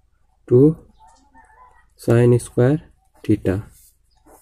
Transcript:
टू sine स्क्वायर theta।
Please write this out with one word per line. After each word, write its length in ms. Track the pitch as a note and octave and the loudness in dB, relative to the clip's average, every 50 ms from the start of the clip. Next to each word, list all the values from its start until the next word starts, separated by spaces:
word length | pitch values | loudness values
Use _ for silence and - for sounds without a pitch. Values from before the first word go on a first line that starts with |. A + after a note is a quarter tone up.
| _ _ _ _ _ _ _ _ _ - | _ _ _ _ _ _ _ _ _ 0
टू 260 | B2 B2 C#3 D#3 D#3+ - - _ _ _ _ _ _ _ _ _ _ - _ _ _ _ - _ _ _ _ _ _ _ | 2 2 2 2 0 -2 -10 _ _ _ _ _ _ _ _ _ _ -20 _ _ _ _ -20 _ _ _ _ _ _ _
sine 380 | - - A#2+ A#2 A#2+ A#2+ B2 A#2+ | -4 -2 0 2 2 2 0 0
स्क्वायर 400 | - - - - B2 C3 D3 D#3+ - - _ _ _ _ _ _ - | -2 -6 -4 -2 -2 -2 -2 -4 -8 -12 _ _ _ _ _ _ -6
theta। 340 | - G#2+ - - G2 F2+ G#2 A2 - _ _ _ _ _ _ _ _ _ _ _ _ - _ | -4 -4 -4 -4 -6 -6 -8 -10 -14 _ _ _ _ _ _ _ _ _ _ _ _ -20 _